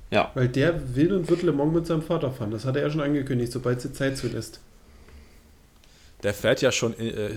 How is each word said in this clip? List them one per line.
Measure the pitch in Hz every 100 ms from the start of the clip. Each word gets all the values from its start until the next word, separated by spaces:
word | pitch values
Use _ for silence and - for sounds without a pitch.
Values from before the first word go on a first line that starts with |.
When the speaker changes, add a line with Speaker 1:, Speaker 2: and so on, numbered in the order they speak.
| -
Speaker 1:
Ja. | 107 -
Speaker 2:
Weil | 135 123
der | 131 156 165 131 127
will | 165
und | 196 165
wird | 170
Le | 175
Mans | 139 147
mit | 165 165
seinem | 160
Vater | 160 165 139
fahren. | 127 107
Das | 110
hat | 131 139
er |
ja | 147
schon | 156
angekündigt, | 143 147 131 131 117
sobald | 120 123 127
sie | 147
Zeit | - 135 135
zulässt. | 120 113 - - - - - - - - - - - - - - - - - -
Speaker 3:
Der | 101
fährt | 101 110 120
ja | 127
schon, | - 117 113
äh, | 113 110 104